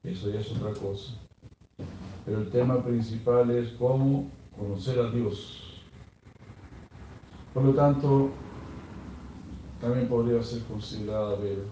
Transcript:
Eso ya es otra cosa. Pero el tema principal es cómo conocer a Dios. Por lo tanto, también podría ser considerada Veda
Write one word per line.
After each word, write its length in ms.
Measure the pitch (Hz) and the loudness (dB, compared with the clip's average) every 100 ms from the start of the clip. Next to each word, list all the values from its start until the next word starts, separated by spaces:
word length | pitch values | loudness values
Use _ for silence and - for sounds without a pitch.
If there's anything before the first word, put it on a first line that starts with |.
Eso 280 | 90 92 101 | -8 -6 -4
ya 100 | 110 | -4
es 100 | 107 | -4
otra 200 | 110 107 | -4 -4
cosa. 420 | 101 101 101 - - - _ - - - - - - - - | -4 -6 -6 -8 -14 -16 _ -20 -20 -20 -14 -12 -12 -12 -12
Pero 160 | - 107 | -4 -2
el 100 | 101 | 2
tema 320 | 123 123 127 | 4 4 4
principal 680 | 120 120 110 110 120 120 120 | 2 0 0 -2 4 6 6
es 220 | 120 117 | 4 0
cómo 560 | - 123 135 135 139 139 - - - | 0 2 4 4 4 0 -10 -18 -8
conocer 400 | 101 95 131 123 | -4 -4 0 2
a 120 | 117 | 2
Dios. 520 | 117 107 - - - - - - - - _ - - - - - - - - - - - - - | 2 0 -2 -10 -16 -16 -18 -20 -20 -20 _ -20 -20 -20 -18 -18 -18 -18 -18 -18 -18 -18 -18 -8
Por 120 | 131 | 4
lo 100 | 139 | 6
tanto, 560 | 139 143 139 143 139 139 - - - - - - - - - - - - - - - | 8 6 6 6 6 6 0 -12 -12 -12 -14 -14 -14 -14 -14 -14 -16 -14 -14 -12 -6
también 280 | 117 127 117 | 0 2 2
podría 340 | 120 117 117 | 2 4 2
ser 200 | 113 120 | 0 -6
considerada 720 | 113 107 - 110 104 107 104 101 | -6 -8 -8 -6 -4 -2 0 -2
Veda 280 | 101 98 101 | -2 -4 -6